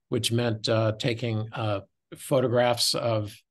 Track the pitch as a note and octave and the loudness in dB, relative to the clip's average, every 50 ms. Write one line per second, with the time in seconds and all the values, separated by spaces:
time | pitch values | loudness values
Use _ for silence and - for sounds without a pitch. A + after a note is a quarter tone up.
0 | _ _ B2+ A#2+ A#2 - A#2 A#2+ A#2+ A#2 A2 A2 - B2 A#2 A2 A2+ A2 G#2+ - | _ _ -4 -2 0 0 0 0 0 0 -2 -2 0 2 2 4 2 2 0 0
1 | - C3 A#2 A2+ B2 A#2 A2 G#2+ A2 A2+ - C3+ A2+ G#2+ G#2 G2 - _ _ _ | -2 -2 -2 0 -2 -2 -2 -4 -4 -6 -6 -4 -4 -2 -2 -4 -6 _ _ _
2 | _ _ - - - - D3+ C3 B2 B2 A#2 A#2+ B2 A#2+ A#2+ A#2 - - - B2 | _ _ -20 -18 -4 0 2 2 2 2 2 4 4 4 2 2 0 0 0 0
3 | B2+ A#2 A2 A2 G#2+ G2+ - - _ _ | 0 0 0 0 -2 -4 -10 -16 _ _